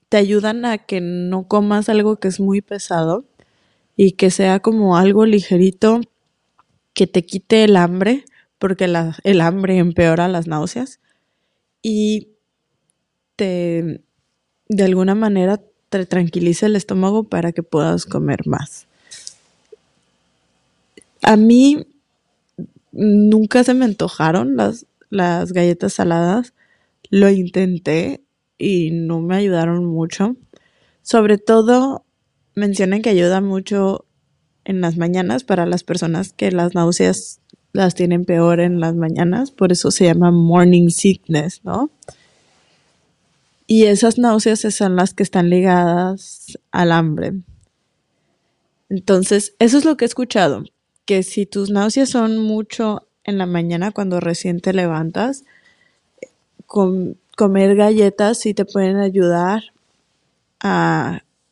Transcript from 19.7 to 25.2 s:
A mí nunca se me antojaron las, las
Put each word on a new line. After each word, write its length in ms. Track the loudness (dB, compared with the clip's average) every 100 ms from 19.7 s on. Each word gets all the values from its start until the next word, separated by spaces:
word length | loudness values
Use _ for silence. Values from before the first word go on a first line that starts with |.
| -20 _ _ _ _ _ _ _ _ _ _ _ _ _ _
A 140 | 2 4
mí 500 | 6 6 6 2 -4 _ _ _ _ _ _ -18 -18 _ _
nunca 720 | -4 2 4 4 4 4 2
se 100 | 2
me 120 | 2 0
antojaron 680 | -2 -6 -2 0 0 -2 -2
las, 320 | -2 -4 -12 _ _
las 440 | -4